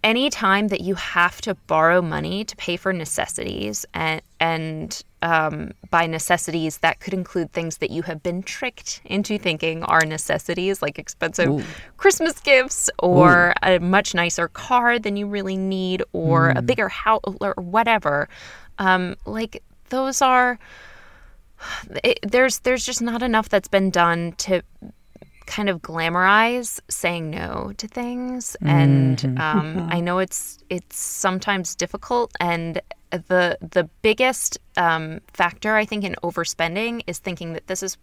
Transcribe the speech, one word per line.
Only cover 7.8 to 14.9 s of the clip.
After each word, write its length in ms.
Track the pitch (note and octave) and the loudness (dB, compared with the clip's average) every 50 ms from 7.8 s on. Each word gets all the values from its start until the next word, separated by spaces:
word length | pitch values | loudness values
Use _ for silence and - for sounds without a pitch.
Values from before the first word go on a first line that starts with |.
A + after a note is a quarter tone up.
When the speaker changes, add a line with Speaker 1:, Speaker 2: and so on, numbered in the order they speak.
| - - | -6 -6
Speaker 1:
you 100 | - E3 | -4 -6
have 200 | E3 F3 E3 D#3 _ | -6 -6 -10 -6 _
been 180 | F3 F3 F#3 | -6 -6 -6
tricked 580 | G3 - - - C#4 B3 _ - - - - - - | -8 -10 -10 -8 -8 -8 _ -10 -12 -12 -12 -12 -8
into 320 | - G3 G3 G3+ - G#3+ | -4 -2 -2 -2 -2 -4
thinking 460 | G3+ - F3+ D#3+ D#3 - D#3+ D#3+ E3 E3 | -2 0 -2 -2 0 -2 -4 -2 -4 -2
are 180 | - D#3+ D#3+ D#3+ | 2 2 2 2
necessities, 760 | D#3 D#3 D3+ - - D#3 D3 - - E3+ F3+ F3+ F#3+ G3 - | 2 -2 -6 -2 -2 -2 -2 0 -4 -2 0 0 -2 0 0
like 160 | - D3 D3 | -2 -6 -6
expensive 500 | - D3+ - - _ E3+ E3 D#3 - F3 | -8 -14 -14 -8 _ -4 -4 0 2 2
Speaker 2:
Ooh. 160 | C#3 C#3+ C#3+ - - - - - - - | 2 2 0 -2 -8 -12 -16 -18 -20 -16
Speaker 1:
Christmas 360 | - - G4 F#4+ - E4 E4 D#4+ - | 4 4 4 6 6 0 -2 -2 -2
gifts 500 | - D4 C#4 C4 B3+ C4 - - - - - - | 4 6 6 6 6 2 -2 -2 -2 -2 -2 0
or 540 | - F3+ F3+ F3+ F3+ F3 F3+ F3 F3 F3 - - - | 2 4 6 8 8 8 8 8 6 4 2 2 4
Speaker 2:
Ooh. 120 | F#3+ F#3 | 4 4
Speaker 1:
a 40 | F3 | 4
much 360 | F3 F3+ F#3+ G3+ G3+ - - | 4 4 2 2 2 2 -2
nicer 320 | F3 F3 F3 - - E3+ | 0 0 0 0 -2 -4
car 500 | E3 _ - - - B3+ B3 A#3+ A#3+ | -4 _ -12 -2 2 2 4 4 4